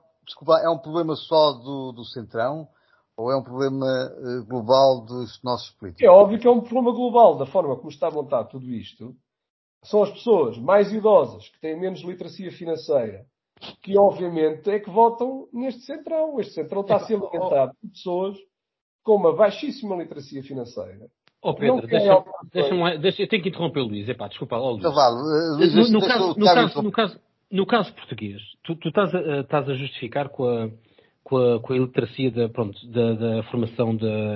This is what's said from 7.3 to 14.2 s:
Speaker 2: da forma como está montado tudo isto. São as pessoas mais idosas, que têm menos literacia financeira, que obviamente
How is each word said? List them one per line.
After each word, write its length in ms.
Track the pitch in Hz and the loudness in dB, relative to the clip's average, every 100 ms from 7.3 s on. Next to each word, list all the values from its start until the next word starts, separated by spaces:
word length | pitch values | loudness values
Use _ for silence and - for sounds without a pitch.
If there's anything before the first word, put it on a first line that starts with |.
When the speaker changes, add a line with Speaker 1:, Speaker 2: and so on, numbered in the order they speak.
| 143 | 4
Speaker 2:
da 80 | 135 | -2
forma 300 | 196 156 127 | -2 -2 -6
como 140 | 156 | -10
está 200 | - 170 | -8 -6
montado 400 | 151 131 123 107 | -6 -4 -4 -4
tudo 200 | 131 127 | -12 -12
isto. 420 | 113 92 _ 117 127 _ _ _ _ _ _ | -12 -12 _ -20 -20 _ _ _ _ _ _
São 200 | - 208 | -2 0
as 80 | 196 | 0
pessoas 460 | - 233 190 120 113 | -2 2 2 2 -2
mais 340 | 135 202 190 | 2 2 2
idosas, 540 | 214 214 185 117 101 - | 0 4 4 4 -6 -20
que 100 | _ | _
têm 180 | 160 160 | -10 -6
menos 220 | 185 165 | -8 -8
literacia 500 | 175 - 170 - 180 | -12 -14 -14 -14 -16
financeira, 720 | - 165 156 - 139 110 95 - _ _ _ - - | -12 -8 -6 0 0 -2 -8 -20 _ _ _ -20 -16
que 160 | 190 196 | 0 4
obviamente 720 | 196 - | 4 2